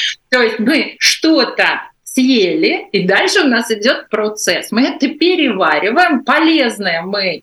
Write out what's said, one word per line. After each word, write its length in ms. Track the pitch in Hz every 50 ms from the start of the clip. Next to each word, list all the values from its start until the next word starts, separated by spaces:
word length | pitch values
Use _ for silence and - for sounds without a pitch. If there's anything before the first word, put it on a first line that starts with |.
| - - - - _ -
То 140 | - 254 247
есть 160 | 220 220 -
мы 380 | 214 226 320 269 208 - - -
что-то 840 | - - - - - 320 320 285 240 - - - 190 165 151 - - - _ _ _
съели, 840 | - - - 254 254 269 233 190 175 160 156 165 220 330 381 - - -
и 120 | 202 175 180
дальше 320 | 190 208 370 381 381 403
у 80 | 320 285
нас 240 | 233 226 233 - 226
идет 360 | 208 208 247 294 - - -
процесс. 640 | - 214 214 214 214 214 - - 175 147 - -
Мы 120 | - 214 262
это 260 | 330 339 - 262 -
перевариваем, 1120 | 320 - 320 349 370 349 302 262 214 185 185 160 151 151 - 202 233 320 359 349 311 240 -
полезное 800 | - 269 302 320 320 330 311 262 240 214 214 202 185 170 165 175
мы, 400 | 190 196 202 196 185 - -